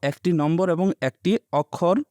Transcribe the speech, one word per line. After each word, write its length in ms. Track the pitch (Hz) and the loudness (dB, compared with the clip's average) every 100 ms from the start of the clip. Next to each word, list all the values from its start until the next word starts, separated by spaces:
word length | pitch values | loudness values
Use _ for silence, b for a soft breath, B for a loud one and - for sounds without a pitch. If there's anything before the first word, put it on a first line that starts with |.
| 139 | -6
একটি 200 | 143 180 170 | -4 -2 0
নম্বর 260 | 147 165 185 | 2 0 0
এবং 120 | 165 190 - 131 | 0 0 0 -4
একটি 240 | - 180 220 _ 139 | -4 -2 -2 _ -4
অক্ষর 360 | 151 - 170 202 294 | -4 -2 0 0 -2